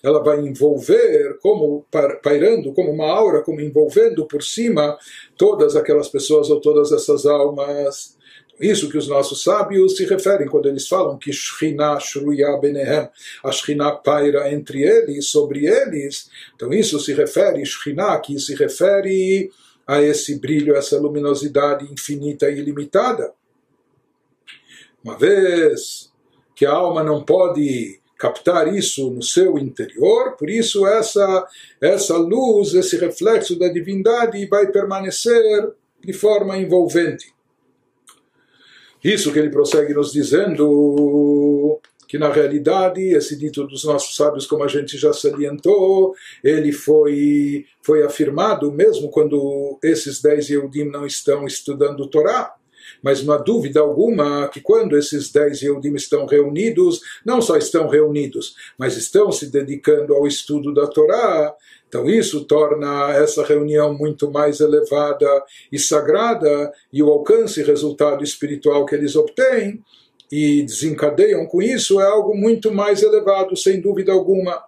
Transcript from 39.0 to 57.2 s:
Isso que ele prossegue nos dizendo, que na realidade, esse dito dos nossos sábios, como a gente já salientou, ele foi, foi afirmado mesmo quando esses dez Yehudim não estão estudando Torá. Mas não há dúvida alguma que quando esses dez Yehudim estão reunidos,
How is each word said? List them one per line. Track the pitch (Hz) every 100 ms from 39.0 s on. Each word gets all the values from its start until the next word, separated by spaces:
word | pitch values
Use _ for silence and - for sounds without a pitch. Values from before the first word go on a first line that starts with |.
Isso | - 202 151
que | 147
ele | 151
prossegue | 139 143 156 147
nos | 143 143
dizendo, | 147 123 151 202 147 147 147 147 143 147 147 147 147 147 143 147 151 _ _ _
que | 147
na | 151
realidade, | 147 139 147 139 190 185 185
esse | 190 156 143 143
dito | 151 147 139
dos | 135
nossos | 151 143 - -
sábios, | 147 143 131
como | -
a | 139
gente | 139 139 143
já | 151
salientou, | 151 143 139 143 147 175 202 190 190 185 185 - -
ele | 135 156 147
foi, | 143 - 151 147 143 147 147 143 143 - _
foi | - 151
afirmado | 147 - 143 143 208 202 147
mesmo | 143 208 151 147
quando | 156 151 143 139 139 139 139
esses | 165 160 143 131
dez | 147 147 143
Yehudim | 143 139 139 147
não | 143 143
estão | - - 143 139
estudando | - - 139 143 143 139
Torá. | 156 190 254 - - _ _ - -
Mas | 135 131
não | 143 147
há |
dúvida | - 226 135 147
alguma | 147 139 226 202 147 143 139
que | 139
quando | - 151 147 147
esses | 143 143 127
dez | 147 147 135
Yehudim | 143 139 143
estão | 139 - 147 139
reunidos, | 143 143 147 226 165 180 170 - -